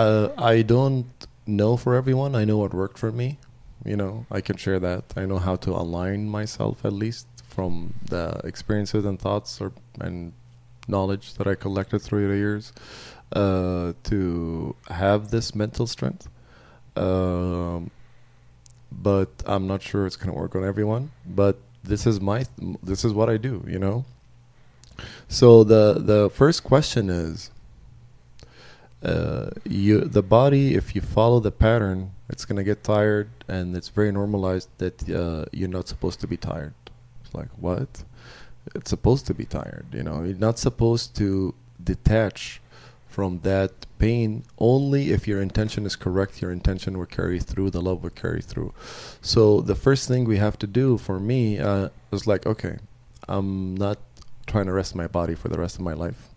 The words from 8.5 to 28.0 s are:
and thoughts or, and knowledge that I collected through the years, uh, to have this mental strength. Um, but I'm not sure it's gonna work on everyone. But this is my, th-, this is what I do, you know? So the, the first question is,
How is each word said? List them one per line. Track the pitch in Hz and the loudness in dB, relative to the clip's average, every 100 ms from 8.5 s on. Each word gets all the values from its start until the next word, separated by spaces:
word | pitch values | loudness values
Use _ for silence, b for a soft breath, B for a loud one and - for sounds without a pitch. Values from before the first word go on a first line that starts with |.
| - - 104 98 107 | -10 -2 -2 0 0
and | 101 95 | -2 -4
thoughts | - 104 - - | -2 -4 -4 -10
or, | 98 - - - | -10 -10 -20 -10
and | 87 87 85 - - - - - - | -8 -8 -12 -16 -20 -20 -20 -18 -4
knowledge | 98 95 98 - | -2 -2 -4 -8
that | - 101 | -6 -4
I | |
collected | 95 101 98 95 101 | -2 -4 -4 -2 -4
through | - 104 101 | -2 -2 0
the | 101 | 0
years, | 104 104 - B B B B B - | 0 -4 -8 B B B B B -6
uh, | - 98 92 90 90 87 - | 0 2 2 0 -2 -4 -6
to | - 104 90 85 82 82 - - - | -4 -2 0 -2 -4 -6 -6 -10 -10
have | 90 98 104 104 | -2 2 2 0
this | 113 - | -4 -2
mental | 104 107 - 120 | -4 -4 -4 -6
strength. | - 127 - - b b b b b - | -4 -6 -6 -16 b b b b b -10
Um, | - 92 92 90 90 90 87 87 87 87 - - - - _ - - - - - | -4 0 0 0 -2 -2 -4 -4 -6 -10 -16 -20 -20 -20 _ -20 -20 -20 -20 -18
but | - 98 98 95 - - | -4 2 2 2 -4 -2
I'm | 101 95 | -2 0
not | 98 | -4
sure | - 104 92 | -4 -2 -2
it's | - | -4
gonna | 92 85 | -6 -6
work | 92 | -4
on | 95 | -4
everyone. | 98 101 107 117 143 - 90 | -2 -2 -2 -2 -4 -12 -6
But | 92 101 - - - | 2 2 2 -8 -20
this | - 104 120 | -4 0 2
is | 101 | 2
my, | 98 113 131 - | 0 -2 -4 -8
th-, | 90 - | -10 -8
this | 90 95 | -6 -2
is | 117 | 0
what | 104 117 | 2 2
I | 110 | 0
do, | 127 98 - | -2 -6 -6
you | 90 | -2
know? | 98 117 131 - _ - _ _ - _ - B B B B | -2 -2 -6 -16 _ -20 _ _ -20 _ -20 B B B B
So | - 123 113 | 8 12 12
the, | 107 110 107 - | 12 8 8 4
the | 101 104 101 | 4 4 4
first | - 143 - | 4 4 4
question | - 135 - 120 98 | 4 2 4 -2 0
is, | 87 80 - - - - - - - | -2 -4 -8 -14 -20 -20 -20 -20 -20